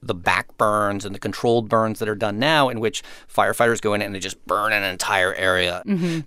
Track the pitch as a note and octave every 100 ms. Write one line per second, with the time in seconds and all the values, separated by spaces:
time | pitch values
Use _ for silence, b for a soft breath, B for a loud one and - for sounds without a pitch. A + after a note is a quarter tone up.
0 | A2+ F#2 G2 F#2 - - A2 G#2+ G2+ G2+
1 | G2+ G2+ A2 G2+ B2 A#2 G#2+ A2+ A2 G#2
2 | G#2+ G#2 G#2+ G#2 C#3+ D3+ C3 A#2 A2 -
3 | B B B - G2+ G#2+ A#2 A2+ G#2+ G#2
4 | G2+ F#2+ F#2+ - - G2+ G#2+ G#2+ G2 F#2
5 | - G2 F#2 F2+ F#2+ F2+ F2+ F2+ - F#3+
6 | F3 E3